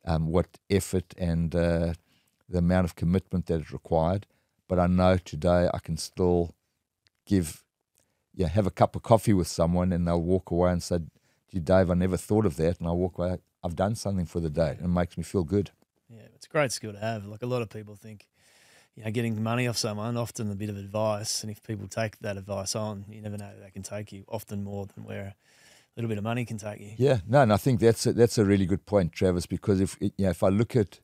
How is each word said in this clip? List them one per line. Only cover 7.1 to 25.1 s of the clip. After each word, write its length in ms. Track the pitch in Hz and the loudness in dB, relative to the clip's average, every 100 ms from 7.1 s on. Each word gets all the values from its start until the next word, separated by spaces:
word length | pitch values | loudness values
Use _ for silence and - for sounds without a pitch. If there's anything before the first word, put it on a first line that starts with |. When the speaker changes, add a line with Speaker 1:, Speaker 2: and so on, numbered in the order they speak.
| _ | _
Speaker 1:
give, 380 | - 98 80 - _ _ _ _ _ _ _ | 0 0 0 -8 _ _ _ _ _ _ _
yeah, 140 | - 87 | -4 0
have 180 | 95 92 | 2 0
a 40 | |
cup 260 | - 113 - | 2 0 0
of 60 | |
coffee 300 | - 113 - | 4 4 4
with 140 | 98 85 | 2 0
someone, 460 | - 82 90 90 | 0 0 2 0
and 160 | 87 87 | 0 0
they'll 120 | 85 | 0
walk 300 | 85 92 - | 2 0 0
away 220 | 85 90 | 2 2
and 100 | 87 | 2
say, 160 | - 87 78 _ _ _ _ | -2 -4 -4 _ _ _ _
"Gee, 100 | 98 | -6
Dave, 300 | 78 92 90 | 4 4 6
I 40 | |
never 220 | 87 92 90 | 2 2 -2
thought 300 | - 107 104 | 0 2 2
of 100 | 73 | 0
that." 240 | 80 87 | 0 0
And 80 | 85 | -2
I 40 | |
walk 260 | 87 90 - | -2 -2 -4
away, 200 | 87 90 _ _ | -4 -4 _ _
I've 140 | 92 82 | -8 -2
done 180 | 95 | -2
something 320 | 113 101 98 82 | -2 -4 -4 -4
for 140 | 87 | -4
the 100 | 82 | -2
day, 200 | 76 78 | 0 -2
and 160 | - 90 | -2 -2
it 20 | |
makes 280 | 87 85 - | 0 -2 -6
me 60 | |
feel 220 | 80 98 | -4 -4
good. 260 | 78 101 92 _ _ _ _ | 0 -2 -2 _ _ _ _
Speaker 2:
Yeah, 180 | 113 - | -20 -20
it's 120 | _ - | _ -4
a 20 | |
great 240 | 160 139 | -2 -2
skill 200 | - 110 | -4 -10
to 60 | 101 | -6
have. 260 | 110 110 101 | -6 -4 -10
Like, 160 | 107 | -10
a 40 | 123 | -4
lot 160 | 123 | -4
of 60 | 110 | -4
people 260 | 110 104 | -10 -16
think, 320 | 101 110 104 _ _ _ _ _ _ _ | -18 -20 -20 _ _ _ _ _ _ _
you 100 | - | -12
know, 60 | 113 | -6
getting 320 | 110 117 107 | -2 -2 -2
money 240 | 113 120 123 | -2 0 0
off 120 | 110 | -2
someone, 380 | 113 107 110 120 | -4 -4 -4 -4
often 340 | 113 - 107 | -6 -6 -6
a 40 | |
bit 140 | 98 104 | -6 -8
of 80 | 101 | -8
advice, 680 | 98 107 110 104 107 - | -6 -2 0 -2 -4 -6
and 80 | 107 | -8
if 120 | 101 | -14
people 260 | - 107 98 | -10 -10 -8
take 300 | - 110 - | -6 -6 -6
that 160 | 110 98 | -10 -8
advice 380 | 98 98 95 | -8 -8 -6
on, 300 | 113 107 101 101 | -6 -6 -8 -14
you 120 | 110 | -12
never 160 | 107 104 | -10 -10
know 80 | 101 | -12
where 140 | 101 | -18
that 120 | 101 | -18
can 100 | 98 | -16
take 300 | 92 104 101 | -12 -12 -12
you, 120 | 98 98 | -16 -10
often 340 | 110 - 101 | -12 -8 -10
more 240 | 101 101 98 | -8 -10 -12
than 100 | - | -14
where 220 | 107 | -12